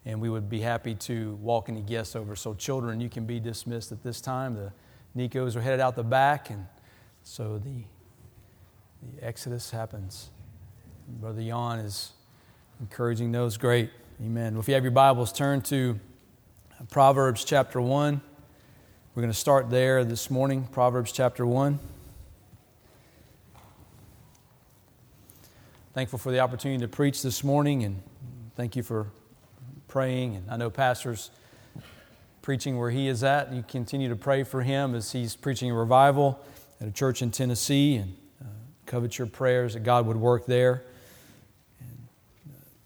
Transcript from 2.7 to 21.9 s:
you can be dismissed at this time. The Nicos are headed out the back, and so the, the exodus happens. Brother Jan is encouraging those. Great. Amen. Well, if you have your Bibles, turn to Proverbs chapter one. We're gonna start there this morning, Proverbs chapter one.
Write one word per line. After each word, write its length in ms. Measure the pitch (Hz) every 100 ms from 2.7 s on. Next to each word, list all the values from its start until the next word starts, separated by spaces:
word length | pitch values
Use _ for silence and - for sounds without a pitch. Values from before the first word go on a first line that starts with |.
| 135 120 110
you 80 | 120
can 180 | 120 113
be 140 | 120
dismissed 540 | 113 110 - 117 113
at 100 | 107
this 160 | 123 113
time. 360 | - 131 131 110
The 180 | 98 - - - - 123
Nicos 400 | 123 127 127 117
are 60 |
headed 180 | 123 131
out 160 | 131 123
the 80 |
back, 460 | 113 131 139 147 -
and 160 | 104 92 - _ _ - _
so 340 | - - 107 107
the, 260 | 117 131 104 - _ _ - - _ _ - _ _ _ 127 131
the 100 | 117
exodus 460 | 113 - 120 -
happens. 580 | 113 113 110 95 - - - - - - - - - -
Brother 340 | 120 110 110
Jan 380 | 113 120 120 117
is 320 | 107 98 - - _ _ _ _ _ -
encouraging 500 | 107 - 120 113 117
those. 240 | 117 120 107
Great. 360 | 123 120 110 - - -
Amen. 340 | 110 117 113 110
Well, 40 |
if 80 | 113
you 60 |
have 100 | 135
your 80 | 127
Bibles, 400 | 123 135 123 117
turn 300 | - 143 143
to 360 | - 139 127 107 - - _ _ _ _ _ - 117
Proverbs 540 | 143 135 139 135 113 -
chapter 340 | 143 131 131
one. 400 | 123 139 147 143 - - - - - - - - - -
We're 80 |
gonna 100 | 117
start 360 | 107 - 139 123
there 360 | 123 127 131 120
this 240 | 117 -
morning, 360 | 131 135 135 127
Proverbs 400 | - 123 127 120
chapter 340 | - 127 123 123
one. 340 | 123 143 143 -